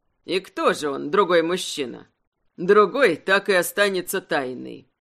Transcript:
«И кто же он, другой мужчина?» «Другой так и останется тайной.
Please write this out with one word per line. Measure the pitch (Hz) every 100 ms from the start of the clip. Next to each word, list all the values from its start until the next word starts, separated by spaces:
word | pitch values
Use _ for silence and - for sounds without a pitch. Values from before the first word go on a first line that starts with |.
| _ _ -
«И | 185
кто | 185 - 294
же | 180 147
он, | 139 143
другой | 202 175 175
мужчина?» | 165 185 - - 120 117 - _ _ _ _ -
«Другой | 180 208 196 254 240 147
так | - 196 196
и |
останется | 180 170 - 202 185 - 190
тайной. | 180 156 127 127 127 117 - _